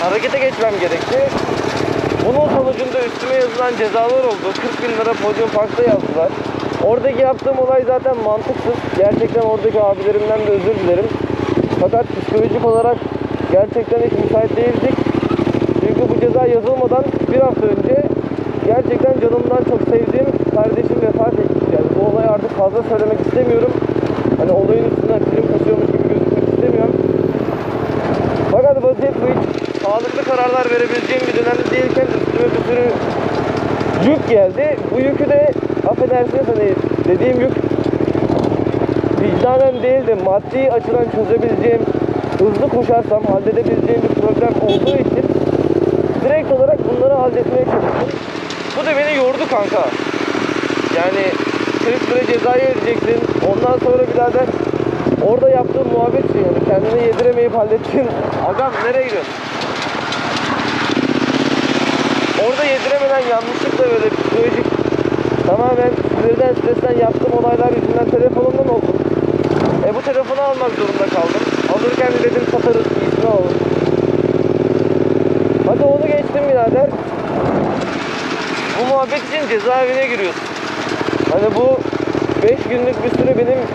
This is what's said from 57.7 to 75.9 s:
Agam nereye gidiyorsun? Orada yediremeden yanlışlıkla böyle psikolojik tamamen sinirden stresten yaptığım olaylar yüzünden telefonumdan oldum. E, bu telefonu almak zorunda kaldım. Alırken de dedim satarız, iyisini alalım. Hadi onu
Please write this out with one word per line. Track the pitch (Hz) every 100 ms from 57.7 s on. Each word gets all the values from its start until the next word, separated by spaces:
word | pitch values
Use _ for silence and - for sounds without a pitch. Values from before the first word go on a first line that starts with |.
| 220 - 220 240 - - - 160
Agam | 196 262 220 226
nereye | 262
gidiyorsun? | 262 202 139 - - - - - - - - - - - - - - - - - - - - - - - - - - - - - - - 214
Orada | 262
yediremeden | 294 269 254 285 277 269 247
yanlışlıkla | 226 233 240 269 -
böyle | 254 226 214
psikolojik | - - 453 240 453 - - - - - - - - -
tamamen | 196 247 247 247 240 - -
sinirden | 220 233 254
stresten | 247 - 240 254 240
yaptığım | 226 - 254
olaylar | 240 240 233 240
yüzünden | 240 - 233 240
telefonumdan | 233 247 - 247 - -
oldum. | 233 - - - - - - - - - - -
E, | 214
bu |
telefonu | 277 262 247 269
almak | 277 262 247
zorunda | 214 202 196 196 185
kaldım. | 170 175 - - -
Alırken | 196 240 - 254
de | 240
dedim | 233 233 -
satarız, | - 240 233 - -
iyisini | - - 226
alalım. | 208 180 - - - - - - - - - - - - - - - - - - - - - -
Hadi | 233
onu | 285